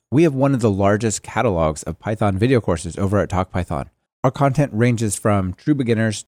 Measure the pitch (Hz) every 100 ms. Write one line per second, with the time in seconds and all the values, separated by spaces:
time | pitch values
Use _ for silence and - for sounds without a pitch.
0 | - 135 170 135 139 131 113 98 98 104
1 | 110 - - 110 120 85 78 76 - 80
2 | 101 110 104 92 120 127 - 82 85 -
3 | 98 101 82 92 92 92 87 76 - _
4 | _ _ 135 - 143 135 143 107 120 113
5 | 110 - 110 101 92 - 151 143 120 110
6 | 110 104